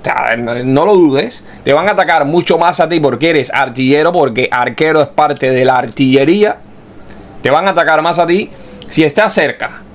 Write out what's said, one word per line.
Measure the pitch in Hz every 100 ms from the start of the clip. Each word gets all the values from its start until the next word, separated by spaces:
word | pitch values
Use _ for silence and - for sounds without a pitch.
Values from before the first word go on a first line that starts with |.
O |
sea, | - 127 123 117
no, | 120 120
no | 127 135 175
lo |
dudes, | 202 160 135 214 - - -
te | -
van | 143 190
a |
atacar | 196 175 165
mucho | 143 170 - 165
más | 170 165
a | 165
ti | 170
porque | 143 120 160
eres | 160 123
artillero, | 135 135 120 131 143 160
porque | 175 139 113 127
arquero | 127 123 117 156 156
es | 143
parte | - 151 139 131
de | 131
la | 127 127
artillería. | 123 - 135 131 139 196 208 - - - - - - - - -
Te | -
van | 147 190
a |
atacar | 170 156 156
más | 160 170
a | 170
ti | 180 214 - - - -
si | -
estás | 156 147 214
cerca | 202 151 - 113 - -